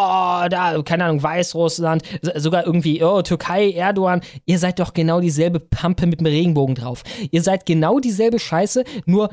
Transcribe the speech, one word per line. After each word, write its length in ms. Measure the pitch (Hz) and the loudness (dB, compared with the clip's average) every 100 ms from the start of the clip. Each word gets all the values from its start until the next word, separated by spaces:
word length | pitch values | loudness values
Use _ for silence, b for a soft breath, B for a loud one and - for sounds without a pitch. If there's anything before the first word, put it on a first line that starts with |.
| 196 190 180 180 175 | 2 0 0 0 -2
da, 320 | 180 180 156 | 0 0 -2
keine 220 | 147 170 | -2 0
Ahnung, 180 | 175 151 | 0 0
Weißrussland, 840 | 151 170 175 165 170 160 165 165 B 180 | 0 -2 -2 0 -2 0 0 0 B -6
s-, 200 | 160 156 | -6 -2
sogar 220 | 151 175 | 0 0
irgendwie, 400 | 170 170 165 160 | 2 0 2 2
oh, 160 | 165 202 | 2 2
Türkei, 500 | - 170 - 180 202 | 0 -4 -2 2 2
Erdogan. 500 | 170 185 202 185 180 B 139 - | 2 0 2 2 0 B -8 -2
Ihr 120 | 180 | 0
seid 200 | 180 180 | 0 -2
doch 160 | 175 | -2
genau 260 | - 160 170 | 0 2 2
dieselbe 400 | 175 147 170 170 | 0 2 0 0
Pampe 460 | - - 170 185 175 | -2 -2 0 0 0
mit 140 | 165 | 2
dem 60 | 160 | 0
Regenbogen 480 | 147 175 147 139 | 2 2 2 0
drauf. 280 | 131 120 123 B B 185 | -2 -6 -10 B B -4
Ihr 120 | 165 | 0
seid 240 | 180 190 - | 0 0 0
genau 340 | 160 156 262 | 0 2 0
dieselbe 380 | 247 196 226 226 | 0 0 0 0
Scheiße, 460 | - 160 208 254 247 214 | -2 -2 0 -2 -4 -6
nur 240 | 170 190 214 | 0 0 0